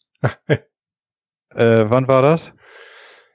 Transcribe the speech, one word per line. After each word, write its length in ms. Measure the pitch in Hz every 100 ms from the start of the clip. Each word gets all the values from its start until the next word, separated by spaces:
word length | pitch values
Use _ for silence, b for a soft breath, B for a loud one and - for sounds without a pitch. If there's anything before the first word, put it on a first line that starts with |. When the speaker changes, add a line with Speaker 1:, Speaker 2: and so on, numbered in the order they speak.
| _ _
Speaker 1:
<laughs> 260 | - - -
Speaker 2:
Äh, 1400 | 156 _ _ _ _ _ _ _ _ _ - 117 113 107
wann 180 | 127 131
war 140 | 131
das? 320 | 139 165 - - b b b b b b b